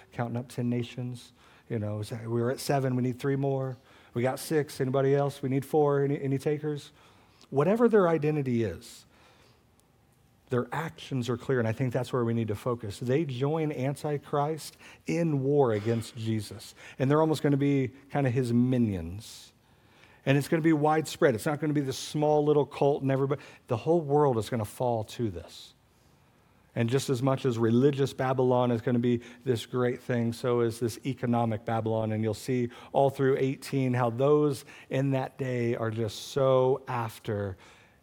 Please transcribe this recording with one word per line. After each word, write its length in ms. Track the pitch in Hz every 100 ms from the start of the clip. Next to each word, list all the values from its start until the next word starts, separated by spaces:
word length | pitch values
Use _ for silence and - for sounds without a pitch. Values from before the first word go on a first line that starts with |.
| -
counting 260 | - 117 120
up 100 | 127
ten 220 | - 123
nations. 640 | 120 117 - 123 120 - _ - - -
You 80 | 120
know, 220 | 104 107
is 100 | 107
that, 180 | 117 113
"We're 220 | 120 117
at 100 | 123
seven, 360 | - 143 131 127
we 80 |
need 160 | 127 123
three 160 | 139 139
more. 420 | 139 135 131 123 _ - - 120
We 80 |
got 160 | 127 131
six, 420 | - 160 143 -
anybody 320 | 131 135 135
else? 300 | 143 143 135
We 60 | 135
need 140 | 135
four, 380 | 135 156 147 143
any, 180 | 139 143
any 200 | 135 135
takers?" 520 | 160 151 151 147 - - - - _ _ -
Whatever 360 | 135 151 226 240
their 200 | 214 180
identity 560 | 165 147 151 131 120
is, 400 | 110 76 - - - _ - _ _ _ _ _ _ _ _ _ _ _ -
their 200 | 123 120
actions 560 | 135 160 - - 135 120
are 80 | 120
clear, 240 | - 131
and 80 | 113
I 60 |
think 180 | 110 131
that's 220 | 131 120
where 100 | 131
we 100 | 117
need 140 | 117 110
to 80 | 101
focus. 440 | - 120 107 98
They 260 | 123 135 165
join 440 | 123 139 160 151
Antichrist 1080 | 147 127 139 151 147 - 147 143 160 - - - - -
in 380 | 160 170 143
war 300 | 135 147 131
against 420 | 107 107 113 110 120
Jesus, 580 | 113 110 104 101 - - - -
and 140 | 135
they're 80 | 151
almost 240 | 160 151
gonna 140 | 147 143
be 340 | 143 139 131 - -
kinda 180 | 147 139
his 240 | 123 123
minions. 1000 | 120 123 127 117 92 82 95 - - - _ _ _ _ _ - - -
And 120 | 139
it's 100 | 135
gonna 140 | 170
be 100 | 165
widespread. 640 | 156 151 156 151 - 165 110
It's 100 | -
not 140 | 147
gonna 140 | 156
be 80 | 147
this 160 | 135 127
small 480 | - 156 151 151 147
little 200 | 147 139
cult 360 | - 143 147
and 100 | 135
everybody. 300 | 135 135 139 - - -
The 80 | 117
whole 240 | 156 170
world 380 | 147 147 147 117
is 120 | 104
gonna 140 | 120
fall 400 | 104 - 127 117
to 260 | 107 - 117
this. 440 | 85 - - - _ _ _ _ _ _ _ _ _ _ -
And 140 | 117
just 200 | 135 135
as 140 | 127
much 220 | 135 131 135
as 120 | 117
religious 560 | 113 117 143 135 135
Babylon 580 | - 131 131 127 123 123
is 100 | 120
gonna 180 | 123 120
be 200 | 123 120 - -
this 220 | 135 117 -
great 340 | 127 123 127
thing, 320 | - 123 117
so 300 | 117 131 120
is 180 | 117 113
this 180 | 120 - 139
economic 600 | 127 120 120 117 110 -
Babylon. 480 | 113 110 110 110
And 100 | 107
you'll 120 | 110 104
see 340 | - 127 120 - -
all 160 | - 139
through 260 | 135 135 135
eighteen 580 | 135 139 - 139 131 123
how 160 | 123
those 520 | 117 139 151 151 127 - - -
in 220 | 135 139
that 260 | 135 131 -
day 380 | 131 123 120 117
are 160 | 113
just 380 | 110 110 - -
so 540 | - 135 131 127 131 -
after 720 | 127 117 - - 104 101 95 - - - _